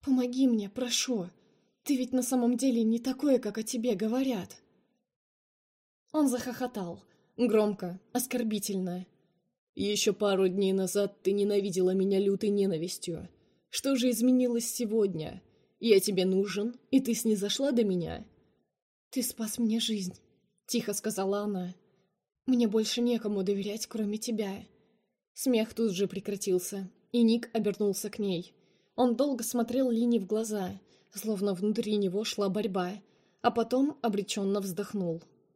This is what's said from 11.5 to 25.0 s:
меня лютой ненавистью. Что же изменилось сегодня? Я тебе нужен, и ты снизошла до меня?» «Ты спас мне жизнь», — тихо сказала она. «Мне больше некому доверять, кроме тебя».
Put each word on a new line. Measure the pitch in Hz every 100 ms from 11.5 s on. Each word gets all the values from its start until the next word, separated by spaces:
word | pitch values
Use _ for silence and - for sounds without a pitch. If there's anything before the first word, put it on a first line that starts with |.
| 202 196 180 185
меня | 190 190 196
лютой | 202 196 214
ненавистью. | 202 196 160 175 - - 165 - _ _ _ _
Что | - 269 269
же | 247
изменилось | 226 240 254 247 233 233
сегодня? | - 233 220 202 170 156 - _ _ _ _
Я | 226 196
тебе | 190 185
нужен, | 185 190 202 196 226 240 _
и | 269
ты | 262
снизошла | 226 233 214 202 - 269
до | 247
меня?» | 214 180 160 165 - _ _ _ _ _ _ _ _
«Ты | -
спас | 233 - 220 -
мне | 226 226
жизнь», — | 226 214 185 - _ _ _ _ -
тихо | 247 226
сказала | 196 214 202 190 202
она. | 208 196 180 - _ _ _ _ _ _ -
«Мне | 247 233
больше | 220 220 226
некому | 240 240 214 202
доверять, | 190 202 202 214 -
кроме | 214 208 214
тебя». | 233 220 202 196 - _ _ _